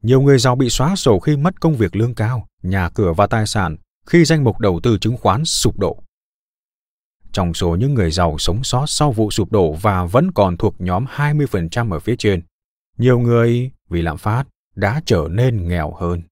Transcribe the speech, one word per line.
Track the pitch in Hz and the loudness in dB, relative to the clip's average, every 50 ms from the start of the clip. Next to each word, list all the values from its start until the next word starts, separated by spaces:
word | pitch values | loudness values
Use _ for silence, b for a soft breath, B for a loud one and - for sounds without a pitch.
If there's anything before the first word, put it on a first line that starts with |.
Nhiều | - 110 127 135 | 2 4 2 4
người | 135 139 139 131 | 6 6 4 6
giàu | 113 131 123 | 4 2 2
bị | 131 135 120 | 2 0 0
xóa | - - 127 156 196 | 0 0 0 0 0
sổ | 185 - 139 107 90 | 0 2 2 2 2
khi | - - 151 | 2 0 0
mất | 139 143 180 185 - | 0 0 -2 -2 0
công | - 165 156 | 0 0 2
việc | 117 110 87 - | 2 0 0 0
lương | 98 113 123 120 | -2 -2 -2 -2
cao, | - 107 110 127 117 - - _ _ | -4 -4 -2 -2 -4 -8 -10 _ _
nhà | - 90 95 98 90 82 - | -6 -4 -2 -2 -2 -2 -2
cửa | - 107 87 | 0 0 0
và | 82 85 101 | 2 2 2
tài | - - 113 107 | 2 2 -2 -2
sản | 107 - 107 95 82 78 - _ _ _ _ _ | -2 -2 -2 -2 -4 -6 -10 _ _ _ _ _
khi | - - 175 165 | 2 4 4 4
danh | 139 165 156 139 | 6 4 2 2
mục | 117 98 - | 0 0 2
đầu | - 101 90 85 | 0 0 0 0
tư | - 123 113 98 | 0 0 0 0
chứng | - 107 123 | 0 -2 -4
khoán | - - 107 90 113 160 | 0 0 0 0 0 -2
sụp | - - - - 120 - - | -4 -4 0 0 -2 0 0
đổ. | 95 80 - - - - _ _ _ _ _ _ _ _ _ _ _ _ _ _ _ _ _ _ _ _ _ _ _ - | -4 -4 -4 -8 -16 -20 _ _ _ _ _ _ _ _ _ _ _ _ _ _ _ _ _ _ _ _ _ _ _ -8
Trong | - 104 92 87 82 | -4 -2 -2 -2 -2
số | - 95 85 85 | -2 -2 -2 0
những | 87 117 139 147 | 0 0 0 0
người | 120 95 82 | 0 0 0
giàu | 78 87 87 82 78 78 | 0 0 0 0 0 -2
sống | - - 85 110 135 | -2 -2 -2 -2 -2
sót | - - 123 143 | -2 -2 -2 -2
sau | - - - 147 147 | -2 -2 0 0 0
vụ | 117 101 110 104 | 2 0 0 0
sụp | - - 101 - | 0 -2 -2 0
đổ | - 104 92 80 | 2 2 2 2
và | 76 80 90 107 98 92 90 | 0 0 -2 0 0 0 -2
vẫn | 85 92 127 160 190 | 2 2 2 2 2
còn | 180 - 101 92 87 | 2 2 2 2 2
thuộc | 85 - 104 - - | 0 -2 -2 -2 -2
nhóm | 92 90 90 92 127 127 | -4 -2 -2 -2 -4 -6
hai | - - 147 147 147 | -4 -4 -2 0 0
mươi | 151 147 | 0 -2
phần | 131 - 98 82 82 | 0 -2 -4 -4 -2
trăm | - 123 117 113 | -4 -4 -4 -2
ở | 90 76 | -4 -4
phía | - - 117 - | -4 -4 -4 0
trên, | - 107 98 87 - _ _ _ _ _ _ _ _ _ _ - | 0 0 0 0 -4 _ _ _ _ _ _ _ _ _ _ 0
nhiều | 117 127 123 120 | 2 4 4 4
người | 123 117 117 117 117 120 120 120 123 131 - _ _ _ | 2 2 2 4 4 2 2 0 -2 -6 -10 _ _ _
vì | 85 85 | -4 -2
lạm | 82 82 78 73 | -2 -2 -4 -4
phát | - 107 107 123 139 - _ _ _ _ _ | -4 -2 -2 -2 -4 -6 _ _ _ _ _
đã | - 101 101 120 156 - | -4 -2 -2 -2 -2 0
trở | - 113 87 73 78 | 0 0 0 0 -2
nên | 82 104 123 127 120 107 87 87 | -2 0 0 0 0 -2 -4 -2
nghèo | 87 87 76 78 85 | -2 -4 -4 -6 -6
hơn. | - 92 87 87 85 82 _ | -6 -6 -4 -4 -6 -8 _